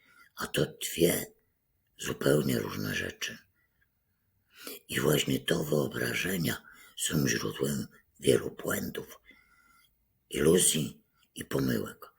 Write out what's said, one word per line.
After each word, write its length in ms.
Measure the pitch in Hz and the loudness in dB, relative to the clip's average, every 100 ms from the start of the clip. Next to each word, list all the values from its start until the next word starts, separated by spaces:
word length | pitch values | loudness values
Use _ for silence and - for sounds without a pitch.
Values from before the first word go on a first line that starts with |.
| _ - - - | _ -20 -20 -12
a 100 | - | -4
to 200 | - 73 | 0 -2
dwie 600 | - - 80 85 - - _ _ _ _ _ _ - | -2 -6 2 4 2 -6 _ _ _ _ _ _ -10
zupełnie 600 | 65 64 69 73 67 58 | -8 -2 2 4 2 -2
różne 360 | 50 50 50 | -2 -6 -4
rzeczy. 440 | 50 50 - - - _ _ _ _ _ _ _ _ _ _ _ - - - - | -4 -6 -8 -10 -12 _ _ _ _ _ _ _ _ _ _ _ -18 -16 -16 -6
I 120 | 62 | 0
właśnie 400 | 71 71 - 67 | 2 2 2 -2
to 240 | - - | 0 -2
wyobrażenia 1000 | - 73 69 62 62 - 90 95 80 - - - - - | 2 0 0 -2 -4 -2 -2 -2 -2 -4 -10 -20 -20 -8
są 300 | - 80 67 | -2 0 2
źródłem 600 | 57 - - 69 69 - - _ _ | 0 -4 -2 -2 -2 -6 -14 _ _
wielu 300 | - 60 - | 4 4 2
błędów, 680 | - - - - - - - _ - _ _ _ _ _ _ _ _ - | -8 -4 -4 -4 -8 -12 -18 _ -20 _ _ _ _ _ _ _ _ -8
iluzji 720 | - 73 175 - 78 60 - _ _ _ | 4 6 8 6 2 -2 -8 _ _ _
i 100 | - | -16
pomyłek, 600 | - 69 65 55 50 - - | -6 -2 0 0 -4 -12 -20